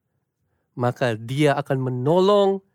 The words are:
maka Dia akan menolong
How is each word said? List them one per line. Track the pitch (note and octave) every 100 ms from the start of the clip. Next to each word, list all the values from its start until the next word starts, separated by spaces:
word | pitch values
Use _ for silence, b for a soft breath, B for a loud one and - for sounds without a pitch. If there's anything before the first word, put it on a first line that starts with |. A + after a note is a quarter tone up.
| _ _ _ _ _ _ _ -
maka | B2 - B2 A2
Dia | A#2 C3+ D3 C#3
akan | - C3+
menolong | B2+ B2 C3+ F3+ F#3+ G#3 G3 G3 -